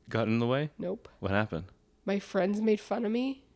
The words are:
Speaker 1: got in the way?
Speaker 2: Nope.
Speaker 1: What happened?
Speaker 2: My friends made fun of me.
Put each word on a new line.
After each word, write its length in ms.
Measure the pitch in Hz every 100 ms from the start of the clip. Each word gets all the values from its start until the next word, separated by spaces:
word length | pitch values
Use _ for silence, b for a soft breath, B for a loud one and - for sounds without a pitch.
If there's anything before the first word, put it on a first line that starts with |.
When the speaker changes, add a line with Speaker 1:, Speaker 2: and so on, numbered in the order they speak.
| -
Speaker 1:
got 180 | 110 110
in 120 | 117
the 80 | 117
way? 220 | 135 151 -
Speaker 2:
Nope. 300 | 175 208 - -
Speaker 1:
What 120 | 95
happened? 340 | 98 107 80 87 - _ _ -
Speaker 2:
My 140 | 196
friends 400 | - 196 185 208
made 180 | 220 208
fun 260 | - 202 233
of 60 |
me. 320 | 233 262 269 -